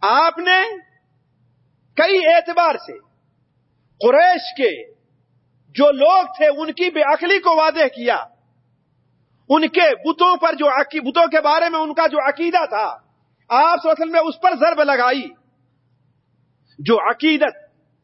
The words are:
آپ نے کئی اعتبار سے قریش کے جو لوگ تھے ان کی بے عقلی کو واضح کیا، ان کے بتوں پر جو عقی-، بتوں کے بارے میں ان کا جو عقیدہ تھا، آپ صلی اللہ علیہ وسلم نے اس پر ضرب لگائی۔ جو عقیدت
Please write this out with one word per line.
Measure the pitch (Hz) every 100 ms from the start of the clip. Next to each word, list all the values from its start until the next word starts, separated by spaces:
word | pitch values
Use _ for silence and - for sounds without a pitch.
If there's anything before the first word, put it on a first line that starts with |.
آپ | 196 254 330 330
نے | 359 370 440 392 - _ _ _ _ _ _ _ _ _ _ -
کئی | 339 392 320
اعتبار | 339 339 339 339
سے | - - - _ _ _ _ _ _ _ _ _ _ 233
قریش | 277 359 349 - -
کے | 233 139 110 _ _ _ _ _ _ _ _
جو | - 294
لوگ | 269 294 381 - -
تھے | 302
ان | 285 311
کی | 320 359
بے | 320
عقلی | 285 302 349 392
کو | 349 320
واضح | 311 311 277
کیا، | 240 240 185 113 _ _ _ _ _ _ _ _ _ _ _ -
ان | 302 311
کے | 370 330 247 311
بتوں | 311 359 359
پر | 330
جو | 285 294
عقی-، | 262 285 311
بتوں | 254 330 330
کے | 311
بارے | 302 311 339
میں | 330
ان | 311
کا | 302 320
جو | 294 269
عقیدہ | 285 339 349 311
تھا، | 214 202 117 _ _ _ _ -
آپ | 240 320 349
صلی | 320
اللہ |
علیہ | 302
وسلم | 330
نے | 330 320
اس | -
پر | 370 311
ضرب | 320 311
لگائی۔ | 285 262 247 269 - - _ _ _ _ _ _ _ _ _ _ _ _ _ -
جو | 147 220 185
عقیدت | 240 311 302 269 - - _ _ _